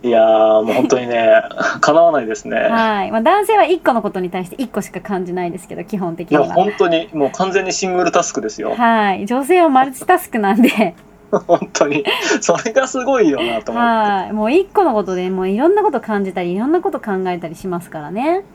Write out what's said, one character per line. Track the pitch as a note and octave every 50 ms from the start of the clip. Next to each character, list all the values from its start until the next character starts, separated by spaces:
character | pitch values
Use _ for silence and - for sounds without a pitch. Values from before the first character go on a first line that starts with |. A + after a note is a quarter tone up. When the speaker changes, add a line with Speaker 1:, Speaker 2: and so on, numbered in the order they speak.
Speaker 1:
い | B2 B2
や | A#2 A2+ A2
ー、 | A2 A2 A2 A2 A2 A2 A2
も | A2 A2
う | G#2
本 | B2+ A#2+ A#2
当 | B2+ B2
に | B2 A#2+
ね、 | A#2+ A#2 A2+ A2 A2 A2 - - - -
<laughs> | - A2 - -
叶 | - - D3+ E3
わ | E3+ E3+
な | D#3 C#3
い | A#2
で | A2 A2
す | - -
ね。 | - -
Speaker 2:
は | A3+ - - A#3 A3+ A3+ A3 G#3+ G3+ F#3+
い。 | -
ま | G#3 A3+
あ、 |
男 | A3+ D#4 F#4 G#4 G4+
性 | G4+ A4 G#4
は | E4+
一 | D4 F#4 E4
個 | - E4+
の | B3+ A#3
こ | G#3+ G3+
と | - F#3+
に | F3+ F3
対 | F3 F#3 F3+
し | F3+
て | -
一 | - C4+ A3+
個 | - G#3
し | G3 -
か | - F#3
感 | F3+ - G3+ F3+ F#3
じ | F3
な | F3 F3+ F3+
い | F3
で | F3 F#3
す | -
け | - F3
ど、 | E3+ F3
基 | - - F#3+
本 | F#3+ E3+ E3
的 | E3 F3 -
に | - D3
は。 | -
Speaker 1:
い | E3+
や、 | -
本 | E3+ F#3+ G#3 G#3 -
当 | G3 E3+
に、 | E3+ E3 E3 -
も | - D#3 C#3+
う | C3
完 | - - F#3+ F#3+
全 | F3+ G3 F#3
に | F#3
シ | F3 - G3 F#3+
ン | F3+
グ | F3+ F3+
ル | E3+
タ | - F3+
ス | E3+ -
ク | - -
で | - A3
す | - -
よ。 | - - -
Speaker 2:
は | A3 A#3+ A#3 A3+ A3 G#3 G3+ F#3+
い。 | D#3+ G3
女 | G#3 A#3+ C4 C#4
性 | B3+ F#4 F4+
は | E4+ D#4+
マ | C4 C4 C4
ル | C#4
チ | C4 - -
タ | - F#4 E4+
ス | - -
ク | - A#3
な | G3+ G3 F#3+
ん | G3
で。 | A3+ - - G#3 A3 E3+ - - - - _
Speaker 1:
<laughs> | _ - - - - -
本 | - F3 - F3 - -
当 | - E3 C#3+
に。 | C#3+ D3 C#3 - - - - E4 - -
そ | - - E3+ D#3+ -
れ | A#3
が | A3 C#4 C4
す | B3+ - C4 B3
ご | B3+ C4+ B3
い | G#3 D#3
よ | C#3 B2
な | A2+ A#2+ A#3 A3
と | G#3 -
思 | A#3 A#3
っ | A#3+
て。 | A#3
Speaker 2:
は | A3+ A3+ G#3+ G#3 G3+ F#3+ F3+ -
い。 |
も | G3+ G#3+ G#3+
う | A3
一 | C4+ F#4 F#4+
個 | - - - F#4+
の | D#4 A3+
こ | G#3+
と | G3 F#3+ F#3
で、 | F3+ F3+ F#3
も | F#3+ F#3
う | F#3 F#3+
い | G3 G#3+
ろ | C4+ E4+
ん | G4+
な | G#4
こ | G4 G#4+
と | C#4 B3+
感 | - - G#3+ G3+ G3
じ | F#3+
た | F3+ F#3+ F3+
り、 | F3 F3
い | G3
ろ | A#3 C#4
ん |
な | E4 F4+
こ | E4 -
と | D4+ C4
考 | - A3 G3 F#3 F#3+
え | F#3 F3+ F3
た | F3 D#3+
り | E3
し | - -
ま | F#3+ F3 E3+
す | F3 -
か | - D#3+
ら | D3 D3+
ね。 | F3 G#3+ C4 D#4 F4 F#4+ G4 -